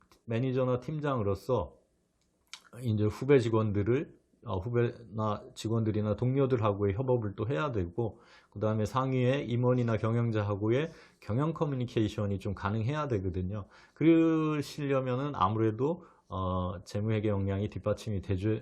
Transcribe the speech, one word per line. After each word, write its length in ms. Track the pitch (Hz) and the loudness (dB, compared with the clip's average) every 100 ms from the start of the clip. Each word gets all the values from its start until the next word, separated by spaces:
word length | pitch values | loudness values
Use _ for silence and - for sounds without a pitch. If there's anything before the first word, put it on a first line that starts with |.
| _ _ - | _ _ -4
매니저나 540 | 113 131 127 127 123 | -2 0 0 0 0
팀장으로서 920 | - 156 147 131 101 95 - 120 85 - _ _ _ _ _ _ _ - - 120 | -4 -6 -2 0 0 -2 -2 -2 -2 -10 _ _ _ _ _ _ _ -20 -18 -8
이제 220 | 123 107 | -2 2
후배 360 | 107 - 131 139 | 0 0 6 6
직원들을, 720 | 113 110 107 101 101 127 170 - _ _ | 6 2 2 0 2 0 -2 -12 _ _
어, 140 | - 95 | -6 -6
후배나 840 | 117 120 117 - 113 110 110 104 - | -2 0 0 -2 -10 -4 -2 -2 -6
직원들이나 640 | - 110 113 110 107 107 104 | -8 -2 0 0 0 0 0
동료들하고의 800 | 123 135 131 123 107 98 101 | 0 2 2 2 2 2 0
협업을 400 | 95 131 123 107 | 0 0 0 -2
또 140 | 101 107 | -4 -4
해야 240 | 151 151 | -2 -2
되고, 480 | 110 87 85 113 - - - _ | -2 -4 -2 -4 -6 -20 -20 _
그 100 | 104 | -4
다음에 260 | 107 110 104 | -2 0 0
상위의 640 | 131 131 131 123 139 113 | 0 0 2 2 0 0
임원이나 480 | 120 123 127 117 107 | 0 2 2 2 2
경영자하고의 960 | 110 117 117 107 101 101 107 123 165 - - _ | 2 2 2 0 0 0 2 0 0 -8 -20 _
경영 320 | - 113 156 | -4 -2 0
커뮤니케이션이 840 | 156 151 131 120 120 107 - 104 98 | 0 -2 -2 -2 0 0 0 -2 -2
좀 160 | 104 | -4
가능해야 540 | 92 101 110 110 151 143 | -4 -2 -2 -2 -2 -2
되거든요. 560 | 107 92 92 90 107 - - - | -2 -2 -4 -4 -6 -10 -18 -14
그러시려면은 1400 | - 156 165 165 160 156 151 143 - 143 135 131 123 143 | 2 6 6 6 4 0 -2 -4 -4 0 0 0 -2 -2
아무래도, 680 | - - 110 110 107 139 180 - _ - | 0 2 2 0 2 -2 -2 -8 _ -10
어, 460 | 92 92 92 90 87 | -6 -2 -2 -2 -6
재무회계 440 | - 104 110 110 107 | -8 -4 -2 0 0
역량이 400 | 101 98 98 104 | 0 0 -2 -2
뒷받침이 520 | - 107 - - 98 | -4 -2 -2 -4 -4
돼줘야 380 | - 95 104 107 | -2 -2 0 -2